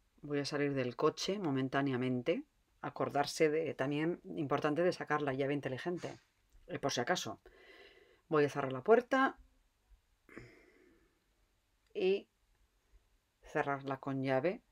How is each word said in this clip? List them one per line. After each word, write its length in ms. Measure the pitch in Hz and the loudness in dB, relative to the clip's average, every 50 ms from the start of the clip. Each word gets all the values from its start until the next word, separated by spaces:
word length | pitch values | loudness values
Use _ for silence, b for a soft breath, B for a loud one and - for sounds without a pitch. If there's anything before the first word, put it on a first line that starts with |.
| _ _ _ _ | _ _ _ _
voy 180 | - 143 147 143 | -8 -4 -2 -2
a 60 | 139 | -2
salir 280 | 135 156 139 147 143 139 | 0 0 0 0 2 2
del 220 | 135 123 123 120 | 0 0 -2 0
coche 420 | - - 156 156 - - - 190 | 2 2 2 2 0 -2 -4 -2
momentáneamente. 1080 | 214 190 156 135 135 131 131 - 139 139 139 131 123 127 127 127 123 120 - 175 262 302 - _ _ _ _ _ _ | -2 0 0 0 0 0 0 0 0 0 2 0 0 0 0 0 0 0 0 -2 -2 -4 -10 _ _ _ _ _ _
Acordarse 720 | - 147 - - 135 120 113 143 143 - - - 160 156 | -10 -8 -4 -4 -4 0 0 0 0 0 2 4 4 4
de, 240 | 147 160 165 139 123 | 4 2 0 -2 -2
también 480 | - 135 139 147 147 156 165 175 - - | -2 -2 0 0 0 0 0 -2 -4 -8
importante 580 | 190 165 175 156 131 147 139 139 151 151 160 | -8 -6 -6 -2 0 0 0 2 0 2 2
de 120 | 175 185 - | 2 2 2
sacar 280 | - 143 - 151 147 | 0 -2 -2 -2 0
la 120 | 147 139 131 | 0 0 0
llave 200 | 135 139 135 147 | 0 0 0 0
inteligente, 640 | 143 131 131 127 120 - 175 180 156 131 135 - - - _ _ _ _ _ - - - | -2 -2 -4 -6 -4 -4 -4 -4 -4 -6 -8 -10 -12 -18 _ _ _ _ _ -20 -20 -14
eh, 120 | - 180 131 | -12 -8 -4
por 140 | - 139 - | -2 -2 0
si 80 | 131 | 0
acaso. 400 | 120 - 185 - - 113 104 - B B B B B B B B B B B B B B B B B - | 0 0 -2 -2 -2 -6 -10 -12 B B B B B B B B B B B B B B B B B 2
Voy 160 | 160 151 147 | 4 4 4
a 40 | 139 | 4
cerrar 220 | 135 143 135 131 | 2 -2 -2 -2
la 140 | 131 131 - | -4 -2 4
puerta 520 | 202 226 240 240 - - 262 269 269 - - - - _ _ _ _ _ _ _ _ - - _ _ _ _ _ B B B B B B B B B B B B B B B B B B B _ _ _ _ _ _ _ _ _ _ _ _ _ _ - | 6 6 6 6 4 2 2 2 0 -2 -6 -14 -20 _ _ _ _ _ _ _ _ -20 -20 _ _ _ _ _ B B B B B B B B B B B B B B B B B B B _ _ _ _ _ _ _ _ _ _ _ _ _ _ -6
y 360 | 208 190 185 196 208 220 - _ _ _ _ _ _ _ _ _ _ _ _ - - _ _ _ _ _ _ _ _ | -2 0 2 2 0 -2 -8 _ _ _ _ _ _ _ _ _ _ _ _ -20 -20 _ _ _ _ _ _ _ _
cerrarla 560 | - - - 156 143 139 139 135 135 135 135 | -16 -6 -4 -2 -2 -2 -4 -4 -4 -6 -8
con 260 | 131 - 139 135 135 131 | -6 -6 -6 -4 -4 -2
llave. 380 | 135 131 131 135 175 208 262 - _ | 0 0 0 0 0 -2 -4 -10 _